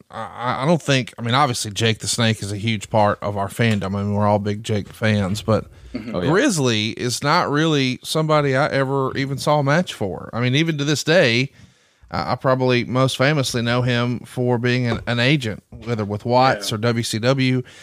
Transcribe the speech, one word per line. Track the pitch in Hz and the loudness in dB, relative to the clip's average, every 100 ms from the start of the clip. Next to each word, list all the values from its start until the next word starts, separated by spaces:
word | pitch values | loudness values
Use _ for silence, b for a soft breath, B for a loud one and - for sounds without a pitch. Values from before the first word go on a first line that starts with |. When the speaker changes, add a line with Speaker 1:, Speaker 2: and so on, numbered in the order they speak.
| _ | _
Speaker 1:
I, | 107 107 98 123 107 | -12 -12 -8 -4 -2
I, | |
I | 139 | 2
don't | 170 | 0
think, | - 135 123 - | 2 0 0 -6
I | |
mean, | 117 | 0
obviously, | 127 147 113 110 | 2 2 0 -6
Jake | 98 113 107 | -2 0 0
the | 95 | -2
Snake | - 113 110 | 0 0 0
is | 101 | -4
a | 104 | -4
huge | 113 107 - | -4 -4 0
part | 110 104 - | 2 2 2
of | 95 101 | -4 -4
our | 98 | -4
fandom. | - 117 104 95 101 | 0 0 2 0 -2
I | |
mean, | 101 | -2
we're | 104 104 | 0 2
all | 104 | 2
big | 104 104 | 0 -4
Jake | 113 104 90 | -2 -4 -4
fans, | - 110 104 95 104 | -4 0 2 0 -2
but | - 107 - B B | 0 0 -2 B B
Speaker 2:
Mm-hmm. | B - | B -8
Speaker 3:
Oh, | - | -4
yeah. | 90 | 0
Speaker 1:
Grizzly | 185 294 170 127 107 110 | 2 2 2 2 2 0
is | - 123 - | -4 -4 -2
not | 143 175 107 | 0 0 2
really | 143 160 147 131 127 | 2 2 2 0 -2
somebody | - 160 156 151 143 | -4 -2 2 2 2
I | 131 147 | 2 2
ever | 135 131 139 131 - | 0 0 0 -2 -2
even | 135 139 | -4 -4
saw | - 147 | 0 2
a | |
match | 139 156 185 | 2 2 0
for. | - 98 87 - | -4 -6 -6 -8
I | 113 | -2
mean, | 123 | 0
even | 135 165 151 | 2 2 0
to | |
this | 143 151 | 0 -2
day, | - 175 123 117 135 b b b b b b | 2 4 4 4 0 b b b b b b
uh, | 85 73 | -6 -4
I | 123 | -2
probably | 135 131 127 123 | 0 2 2 2
most | - 123 131 - | 0 0 0 2
famously | 131 156 123 123 | 0 2 0 -2
know | 117 123 | 0 0
him | 123 120 120 120 | 0 0 0 -4
for | - - 123 120 | -6 -4 0 0
being | 123 123 120 | 0 0 0
an, | 110 - | -2 -2
an | 120 | 0
agent, | 123 151 113 90 - | 2 2 -2 -10 -14
whether | 120 113 113 | -14 -6 -4
with | 101 104 | -2 -4
Watts | 120 123 131 - - | 0 4 4 2 -2
Speaker 2:
Yeah. | 110 | -2
Speaker 1:
or | |
W | 120 117 | 0 -2
C | 113 110 | -2 -2
W. | 120 135 127 127 - B | 0 2 2 0 -2 B